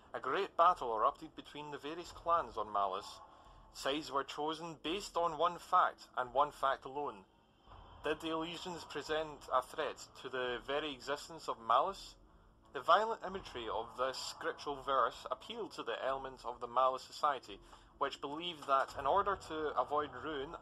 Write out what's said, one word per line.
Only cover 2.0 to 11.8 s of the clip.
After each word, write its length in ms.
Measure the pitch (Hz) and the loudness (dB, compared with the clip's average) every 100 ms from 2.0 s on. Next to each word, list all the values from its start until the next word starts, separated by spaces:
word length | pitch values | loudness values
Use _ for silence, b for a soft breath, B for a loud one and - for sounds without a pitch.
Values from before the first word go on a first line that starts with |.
| 165 | -10
clans 460 | - 170 170 127 107 | -8 2 2 2 -4
on 140 | 107 | -2
Malice. 480 | 104 98 95 - - - B B B B | 0 2 0 -6 -14 -18 B B B B
Sides 380 | - 139 147 151 | -6 -2 -2 0
were 140 | 135 | -2
chosen 500 | 139 - 151 160 170 147 | -2 -4 -2 -2 -6 -6
based 340 | 151 190 196 - | -2 -2 -2 0
on 220 | 170 151 | 2 4
one 180 | 170 170 | 2 2
fact, 500 | - 180 139 - - - | 2 6 6 2 -8 -4
and 180 | 123 | 0
one 160 | 123 147 | 4 2
fact 340 | - 135 127 | 4 2 2
alone. 400 | 139 135 143 104 95 _ _ _ - - - - | -2 -4 -4 -6 -18 _ _ _ -20 -20 -20 -6
Did 180 | 147 151 | -2 -2
the 100 | 160 | 0
Elysians 560 | 160 165 170 185 165 - | -2 -2 -6 -6 -8 -6
present 580 | 151 135 156 156 139 - | -8 -2 0 0 -6 0
a 100 | 127 | 2
threat 460 | - - 135 95 - - | 2 -4 -4 -4 -14 -12
to 80 | 131 | -6
the 320 | 127 127 120 110 | -2 0 -2 -2
very 260 | 143 156 | -2 -2
existence 560 | 131 120 143 - 160 - | -6 -4 -4 -4 -10 -6
of 120 | 120 | -6
Malice? 560 | 113 123 | 4 6